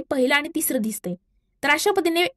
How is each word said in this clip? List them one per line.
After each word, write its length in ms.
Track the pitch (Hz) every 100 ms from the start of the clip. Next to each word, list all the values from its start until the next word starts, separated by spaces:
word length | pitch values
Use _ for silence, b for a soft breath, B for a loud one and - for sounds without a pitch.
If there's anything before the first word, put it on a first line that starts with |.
| 262
पहिलं 260 | 277 254 285
आणि 140 | 302 311
तिसरं 220 | 311 285
दिसतंय. 340 | 220 208 180 175 _ _ _ _
तर 60 | 277
अशा 220 | 302 415
पद्धतीने 340 | 392 339 330 349